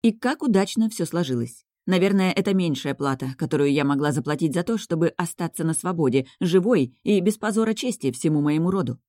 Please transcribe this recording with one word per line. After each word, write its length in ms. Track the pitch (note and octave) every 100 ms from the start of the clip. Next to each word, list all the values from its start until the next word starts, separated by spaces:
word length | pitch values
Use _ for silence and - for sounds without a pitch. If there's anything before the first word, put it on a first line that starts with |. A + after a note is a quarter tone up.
И 100 | A#3
как 280 | G#3+ B3 D#4
удачно 480 | D4 G3 G3 - A3
все 160 | - E3
сложилось. 600 | E3+ D#3 B2 A#2 - _ _ -
Наверное, 460 | F#3 F#3+ F#3+ F#3
это 220 | F3+ F#3+
меньшая 400 | F#3+ F3 C4 C#3+
плата, 420 | C#3 C#3+ C3 C3 C3
которую 360 | C#3+ D3 C#3+
я 100 | C#3+
могла 300 | C#3 C#3+ D3
заплатить 400 | D3 C#3+ D3 E3
за 100 | C#3
то, 140 | F3 A3+
чтобы 320 | - E3 E3 -
остаться 480 | F3 - E3+ - D#3+
на 80 |
свободе, 540 | D#3+ F3+ E3+ C#3+ C3 B2+ -
живой 580 | F#3 F#3 F#3 A#3 B2+ _
и 160 | - G3+
без 180 | F3+ G#3+
позора 360 | G#3+ G#3+ A3
чести 360 | A3 B3+ - C3+
всему 260 | A#2+ E3 D3+
моему 320 | D3 D3+ E3+
роду. 300 | F#3+ C3 -